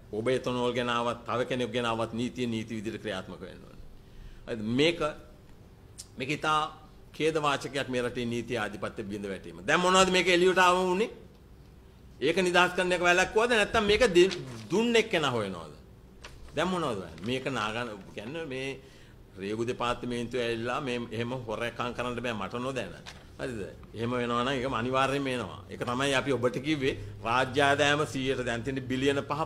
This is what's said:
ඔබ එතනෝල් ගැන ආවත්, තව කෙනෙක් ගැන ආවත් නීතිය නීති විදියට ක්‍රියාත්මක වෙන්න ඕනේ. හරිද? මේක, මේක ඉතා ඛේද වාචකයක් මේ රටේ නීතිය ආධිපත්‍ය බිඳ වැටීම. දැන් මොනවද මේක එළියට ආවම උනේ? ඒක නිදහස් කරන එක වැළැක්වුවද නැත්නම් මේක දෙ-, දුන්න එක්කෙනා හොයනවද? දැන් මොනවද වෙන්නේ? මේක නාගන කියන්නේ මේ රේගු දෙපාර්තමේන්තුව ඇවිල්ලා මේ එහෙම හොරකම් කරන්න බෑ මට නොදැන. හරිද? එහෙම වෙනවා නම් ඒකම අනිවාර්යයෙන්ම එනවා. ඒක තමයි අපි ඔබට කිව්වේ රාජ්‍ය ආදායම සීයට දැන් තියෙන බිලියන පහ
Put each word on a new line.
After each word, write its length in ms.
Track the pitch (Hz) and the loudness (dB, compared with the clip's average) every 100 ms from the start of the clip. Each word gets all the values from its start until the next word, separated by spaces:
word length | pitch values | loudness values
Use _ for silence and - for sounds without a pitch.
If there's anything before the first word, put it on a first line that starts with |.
| - | -10
ඔබ 200 | 104 120 | -2 2
එතනෝල් 440 | 127 131 123 123 | 2 2 0 0
ගැන 160 | 120 123 | 0 0
ආවත්, 360 | 120 120 117 | 0 0 -2
තව 220 | - 113 127 | -2 -2 0
කෙනෙක් 260 | 127 120 | 0 -2
ගැන 140 | 120 120 | 0 0
ආවත් 260 | 113 113 | 0 -2
නීතිය 340 | 113 123 120 123 | -2 -4 -2 -2
නීති 300 | 110 110 113 | -2 -4 -6
විදියට 240 | 104 104 | -6 -6
ක්‍රියාත්මක 380 | 104 95 92 87 | -6 -6 -8 -12
වෙන්න 220 | 87 78 | -14 -16
ඕනේ. 240 | - - - - - - - - | -18 -18 -18 -18 -20 -18 -16 -14
හරිද? 180 | - 120 107 | -8 -6 -2
මේක, 300 | 123 160 165 151 - - - - - - - - - - | 2 4 2 -2 -6 -16 -20 -20 -20 -20 -20 -20 -20 -16
මේක 180 | - 131 | -8 -4
ඉතා 300 | 147 156 151 151 - - - - | -2 2 2 0 -6 -20 -20 -12
ඛේද 260 | - 151 156 | 0 2 2
වාචකයක් 520 | 147 135 143 139 123 | 2 0 -2 -4 -2
මේ 140 | 123 | 0
රටේ 220 | 120 123 | -2 -2
නීතිය 340 | 120 117 117 120 | -2 -2 -2 -2
ආධිපත්‍ය 440 | 104 101 107 110 | -4 -4 -8 -6
බිඳ 240 | 98 101 101 | -8 -6 -6
වැටීම. 340 | 92 85 85 | -8 -10 -6
දැන් 180 | 95 160 | 2 4
මොනවද 320 | 180 185 190 | 6 6 8
මේක 160 | 185 175 | 6 6
එළියට 300 | 175 185 185 | 6 6 8
ආවම 340 | 180 180 185 | 6 6 4
උනේ? 180 | 180 240 - - - - - - - - - - - | 2 0 -4 -20 -20 -20 -20 -20 -20 -20 -20 -20 -2
ඒක 200 | 131 165 | 0 2
නිදහස් 360 | 180 180 175 | 4 6 4
කරන 180 | 180 180 | 4 0
එක 120 | 180 | 2
වැළැක්වුවද 480 | 175 175 180 214 240 | 4 4 4 2 4
නැත්නම් 320 | 233 202 233 208 | 4 2 2 4
මේක 200 | 208 240 | 4 6
දෙ-, 300 | 175 185 180 131 117 | 8 6 4 -8 -12
දුන්න 320 | 107 185 233 226 | -2 0 4 4
එක්කෙනා 340 | 220 175 143 | 2 2 2
හොයනවද? 440 | 120 101 87 80 73 - - - - - - - | 0 -2 -6 -10 -16 -20 -20 -20 -20 -18 -18 -8
දැන් 180 | - 175 | -2 0
මොනවද 300 | 180 151 104 | 0 -2 -2
වෙන්නේ? 280 | 87 80 98 | -6 -8 -4
මේක 180 | 127 127 | -4 -2
නාගන 420 | 127 107 110 120 104 - | -2 -2 -2 -6 -10 -14
කියන්නේ 380 | - 107 165 160 | -12 -10 -8 -8
මේ 340 | 131 135 135 - - - - - | -6 -6 -8 -14 -20 -20 -20 -18
රේගු 300 | 98 98 110 | -8 -4 -2
දෙපාර්තමේන්තුව 760 | 117 120 120 120 123 120 117 127 | -2 -2 -2 -2 -4 -4 -4 -2
ඇවිල්ලා 400 | 117 117 117 131 | -2 -2 -2 -4
මේ 200 | 139 120 117 | -4 -4 -4
එහෙම 280 | 110 120 131 | -4 -4 -4
හොරකම් 540 | 113 107 117 113 120 | -6 -4 -4 -4 -4
කරන්න 240 | 113 123 120 | -4 -4 -4
බෑ 180 | 123 | -4
මට 300 | 107 92 120 | -4 -4 -4
නොදැන. 320 | 123 131 95 76 - - - | -4 -4 -6 -10 -16 -18 -16
හරිද? 260 | - 139 113 85 - - | -10 -8 -6 -8 -12 -14
එහෙම 200 | 104 117 | -6 -2
වෙනවා 320 | 123 120 120 | -2 0 0
නම් 80 | 123 | 0
ඒකම 240 | 135 131 | 0 -2
අනිවාර්යයෙන්ම 520 | 120 123 131 135 139 139 | -2 0 2 2 0 -2
එනවා. 320 | 123 95 76 92 | -4 -6 -10 -12
ඒක 160 | 98 | -8
තමයි 320 | 113 123 139 | -4 0 2
අපි 180 | 135 131 | 2 2
ඔබට 240 | 123 120 113 | 2 0 0
කිව්වේ 360 | 143 151 131 - - - | -2 -2 -2 -4 -8 -6
රාජ්‍ය 400 | 110 120 131 127 | 0 2 2 4
ආදායම 400 | 139 143 143 147 | 4 6 4 2
සීයට 380 | 147 135 131 127 | 0 -2 -2 -2
දැන් 200 | 120 117 | -2 -4
තියෙන 180 | 113 135 | -4 -4
බිලියන 380 | 123 127 139 139 | -4 0 2 0
පහ 180 | 117 147 | 0 -2